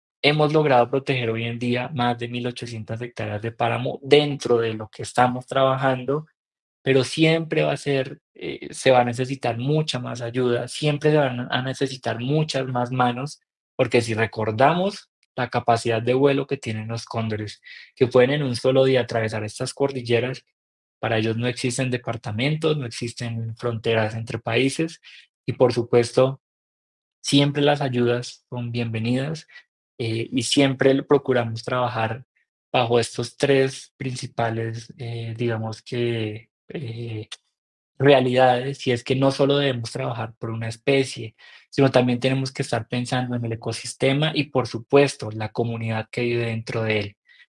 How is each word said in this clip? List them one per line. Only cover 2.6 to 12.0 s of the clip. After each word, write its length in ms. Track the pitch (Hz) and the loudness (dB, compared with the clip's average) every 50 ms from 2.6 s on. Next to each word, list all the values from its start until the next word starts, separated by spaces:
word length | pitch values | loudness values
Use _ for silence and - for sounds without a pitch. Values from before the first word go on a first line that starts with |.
| 123 120 117 110 107 - 113 113 | -10 -10 -10 -10 -8 -8 -8 -8
hectáreas 400 | 123 120 - - 110 107 104 104 | -10 -10 -8 -8 -6 -6 -6 -6
de 100 | 110 113 | -6 -6
páramo 460 | 113 - 120 117 120 117 127 - - - | -4 -2 0 0 0 -2 -4 -4 -6 -8
dentro 560 | 139 135 143 147 147 147 139 - - - 120 117 | -2 2 2 2 2 2 -2 -4 0 0 2 2
de 140 | 117 113 110 | 2 -2 -4
lo 140 | 107 107 - | -8 -10 -12
que 140 | - - | -12 -14
estamos 440 | 110 - - 131 127 123 123 127 - | -14 -4 0 0 0 2 0 -4 -8
trabajando, 800 | - 135 135 135 135 131 131 135 135 131 123 123 127 143 156 156 - _ _ _ _ _ _ _ _ _ _ | -4 -2 0 2 2 2 0 0 -2 -2 -2 -2 -4 -4 -4 -6 -10 _ _ _ _ _ _ _ _ _ _
pero 240 | - 135 131 135 123 | -2 2 2 2 2
siempre 600 | - - 156 160 160 165 165 160 156 160 151 151 | 0 0 2 2 4 4 2 0 -2 0 0 0
va 80 | 151 | 0
a 40 | 143 | 0
ser, 440 | 139 - 143 139 135 131 147 - - _ _ _ | -2 -2 -2 -2 -2 -2 -4 -8 -16 _ _ _
eh, 340 | - - - - - - - | -12 -10 -10 -10 -10 -12 -12
se 220 | - - - 131 | -12 0 2 4
va 80 | 127 123 | 6 6
a 40 | 120 | 4
necesitar 540 | 120 117 123 131 127 139 135 - 120 113 117 | 2 0 -4 -4 -6 -6 -4 -4 -4 -4 -2
mucha 400 | 123 139 151 156 156 151 - - | -2 0 0 0 0 -2 -4 -6
más 240 | 123 123 120 123 | -6 -8 -8 -8
ayuda, 460 | 120 117 117 127 127 123 120 - 123 120 | -8 -4 -2 0 0 2 0 0 -2 -6
siempre 420 | - - 151 151 147 143 - 151 | -6 -2 -2 0 0 2 2 4
se 80 | 151 151 | 4 4
van 300 | 143 127 123 123 123 117 | 4 2 0 -4 -4 -4
a 100 | 123 131 | -4 -4
necesitar 580 | 131 135 127 - 139 131 131 127 | -2 -4 -4 -2 -4 -4 -4 -6